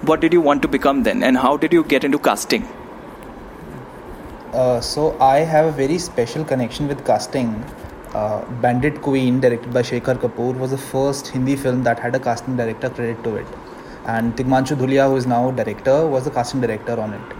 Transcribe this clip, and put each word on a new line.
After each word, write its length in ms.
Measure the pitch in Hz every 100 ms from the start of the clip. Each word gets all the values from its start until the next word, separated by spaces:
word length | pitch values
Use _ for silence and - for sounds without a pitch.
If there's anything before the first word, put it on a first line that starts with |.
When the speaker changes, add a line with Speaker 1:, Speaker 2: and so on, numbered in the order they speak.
| 143
Speaker 1:
what 140 | 156
did 120 | 160
you 100 | 175
want 200 | 151 143
to 60 | -
become 360 | 135 143 139
then? 200 | 113 98
And 140 | 123 127
how 200 | 131 147
did 160 | 156
you 100 | 170
get 200 | 156 135
into 160 | 139 139
casting? 480 | 139 104 - 117 - - - - - - - - - - - - - - - - - - -
Speaker 2:
Uh, 260 | 127 127 120
so 360 | - - 156 151
I 200 | 135 139
have 260 | 165 156 160
a 60 |
very 260 | 147 135 170
special 460 | 170 - 117 151
connection 440 | 156 131 117 - 147
with 160 | 139 -
casting. 580 | 107 - 139 120 107 117 - - - -
Uh, 280 | 110 107 107 - 123
Bandit 400 | 120 123 147 147
Queen, 380 | - 135 127 127
directed 340 | 127 117 123
by 80 | 123
Shekhar 360 | 120 123 117 123
Kapoor, 380 | 123 110 123 127
was 160 | 131
the 60 | 135
first 520 | - 135 139 139 -
Hindi 260 | 131 131 139
film 280 | 135 123
that 160 | 120 113
had 160 | 123 123
a 40 |
casting 360 | 123 113 - 123
director 340 | 113 110 127
credit 340 | 123 117 113
to 140 | 120 104
it. 100 | - - - - - - -
And 300 | 113 117 117
Tigmanshu 380 | 127 131 135 147
Dhulia, 340 | 127 135 135
who 60 | 135
is 100 | 123
now 240 | 120 127
director, 540 | 131 107 101 135 139 160
was 200 | 135 131
the 40 |
casting 320 | 131 120 135
director 380 | 117 107 - 113
on 140 | 107
it. 220 | 101 - -